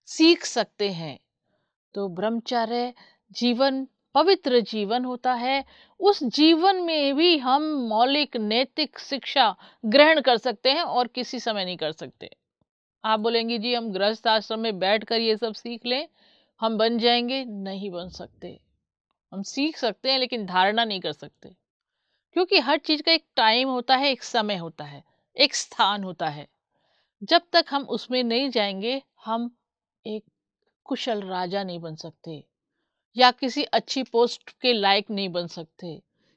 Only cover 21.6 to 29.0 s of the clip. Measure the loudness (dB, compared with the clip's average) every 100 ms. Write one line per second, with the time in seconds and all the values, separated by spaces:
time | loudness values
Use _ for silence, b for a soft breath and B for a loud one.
21.6 | _ _ _ _ _ _ _ -2 2 2
22.6 | 2 -2 0 -2 2 0 _ 2 4 4
23.6 | 0 -2 0 2 2 -2 -4 -2 -2 -4
24.6 | -8 -12 -16 -16 _ _ _ 0 0 0
25.6 | -8 -2 0 0 -6 -6 -8 -8 -16 _
26.6 | _ _ _ _ _ _ 0 0 2 0
27.6 | 0 -4 -4 -8 -4 -2 0 0 0 -2
28.6 | -2 -4 -6 -6